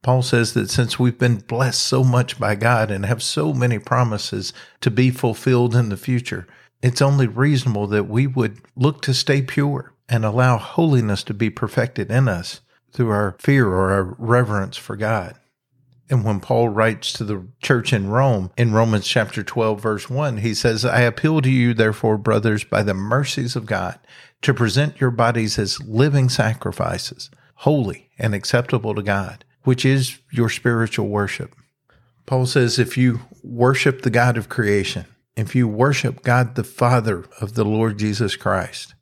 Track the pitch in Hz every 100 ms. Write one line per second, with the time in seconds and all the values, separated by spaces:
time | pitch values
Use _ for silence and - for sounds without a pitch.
0 | - 127 123 120 117 120 104 - 120 -
1 | 123 120 123 110 - 117 131 - - 131
2 | 127 123 123 - 104 101 113 120 110 98
3 | 98 117 - - 151 135 123 110 - 120
4 | 120 104 - 101 95 - - _ - 110
5 | 127 123 123 110 - 123 120 120 113 98
6 | - 123 123 92 87 - _ _ 127 120
7 | 139 143 123 107 143 139 123 104 104 104
8 | 98 110 135 127 110 104 _ - 131 147
9 | - 127 - 143 131 - 143 139 - _
10 | - 120 110 110 127 117 - - 165 131
11 | 110 98 - 104 113 - 110 - 123 -
12 | 101 117 131 90 87 - _ _ _ -
13 | 117 104 101 - - 139 110 92 95 98
14 | 92 - 117 123 117 104 95 - - 101
15 | 107 110 87 - _ _ _ _ _ _
16 | _ 131 107 101 - 120 117 104 113 107
17 | - - 104 104 92 _ - 131 107 117
18 | 98 113 139 107 92 - 117 107 113 107
19 | - 123 107 - 101 120 110 104 110 104
20 | - 127 147 110 113 104 123 113 123 -
21 | 120 117 156 156 131 131 120 113 110 107
22 | 117 107 110 110 110 107 - 104 104 95
23 | 101 127 135 - 123 123 110 104 90 -
24 | _ - - _ - 123 117 107 147 -
25 | 131 120 117 117 110 - 101 - 107 110
26 | 147 139 127 123 110 123 98 - - 95
27 | - - - _ _ _ - 151 107 85
28 | _ _ 117 101 - 120 120 117 107 104
29 | 101 98 92 92 _ _ - 127 131 135
30 | 127 - _ 120 113 - 123 117 110 -
31 | 104 104 101 - - _ _ _ _ _
32 | _ _ - 131 123 143 120 120 123 -
33 | 127 113 - - - 120 123 135 147 131
34 | 127 117 120 117 104 - 104 101 95 -
35 | 90 _ _ - 107 127 117 107 135 135
36 | 127 - 127 123 120 123 107 - 123 127
37 | 113 90 - - 101 113 104 107 113 104
38 | 107 104 104 - 98 95 90 - - _